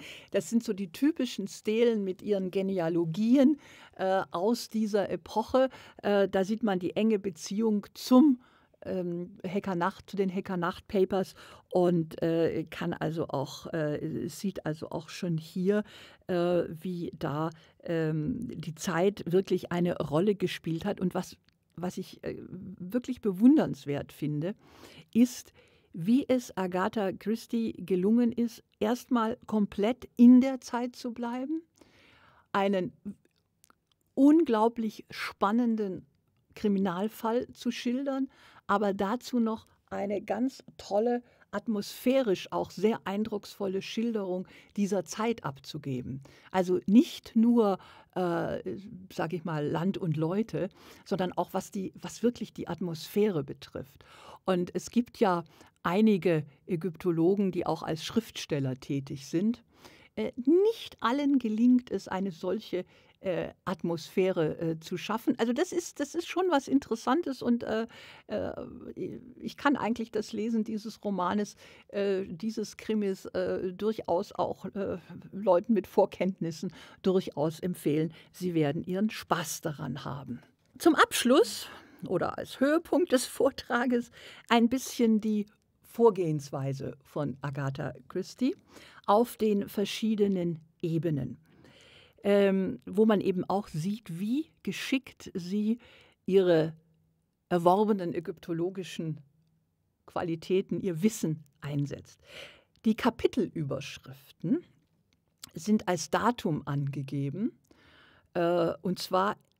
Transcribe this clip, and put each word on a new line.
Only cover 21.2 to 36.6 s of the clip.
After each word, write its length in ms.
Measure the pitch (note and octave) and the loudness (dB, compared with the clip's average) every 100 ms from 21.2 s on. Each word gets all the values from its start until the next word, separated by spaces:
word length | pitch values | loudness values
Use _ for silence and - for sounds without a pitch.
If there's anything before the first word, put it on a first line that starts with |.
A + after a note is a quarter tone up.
| - - _ _ _ - | -6 -12 _ _ _ -10
was 240 | F3+ - | -8 -8
ich, 240 | F#3 - | -12 -12
äh, 140 | - - - | -10 -10 -12
wirklich 720 | F#3 F#3+ - F3+ A#3+ B3 B3 | -14 -14 -12 -4 -4 -4 -4
bewundernswert 880 | G#3 F3+ B3 D4+ E3+ C#3+ C#3 C#3+ C#3 | -2 6 8 8 4 -2 -6 -6 -6
finde, 440 | - D3 D3 E3+ - - - - - - | -6 -4 -2 -4 -8 -14 -20 -20 -20 -2
ist, 400 | A3 B3 - - _ _ _ _ | 4 4 2 -18 _ _ _ _
wie 340 | F3+ F3 B3+ - | -6 2 2 4
es 300 | B3+ - - | 0 -2 -6
Agatha 540 | F#3 F3+ G#3 A3+ F#3+ | -4 -2 -2 0 -2
Christie 640 | - G3 A3+ - A#3 A3+ | -2 -4 -4 -4 -4 -4
gelungen 580 | - F3+ F#3 G3 A#3 A#3+ | -6 -2 0 4 4 2
ist, 320 | - A#3 - - - | 0 -4 -4 -16 -4
erstmal 580 | G#3+ A#3+ - A#3+ A3 - - | -2 -2 0 0 0 -4 -2
komplett 640 | A3 G3+ - G3+ - - - | 0 0 0 -2 -2 -2 8
in 240 | A#3+ B3+ | 10 10
der 180 | C4+ C4 | 8 0
Zeit 360 | - A#3+ B3 - | -4 -4 -4 -8
zu 180 | B3+ | -10
bleiben, 480 | A3+ A#3+ B3+ C4+ D#4+ E4+ _ _ _ _ _ _ _ _ | -6 -6 -6 -4 -6 -8 _ _ _ _ _ _ _ _
einen 420 | G3 G3+ G3 E3+ - G#3 - _ _ _ _ _ _ _ _ _ - | 0 2 2 -2 -6 -14 -14 _ _ _ _ _ _ _ _ _ 6
unglaublich 920 | C#4 D#4+ C#4+ G#3+ A3+ A3+ A3 - - | 8 8 6 4 2 0 -6 -8 -16
spannenden 960 | - - - G3 A3+ A#3+ A3 G3+ F3+ - _ _ _ _ | -10 -10 -2 2 2 2 0 -2 -6 -14 _ _ _ _
Kriminalfall 920 | - | -2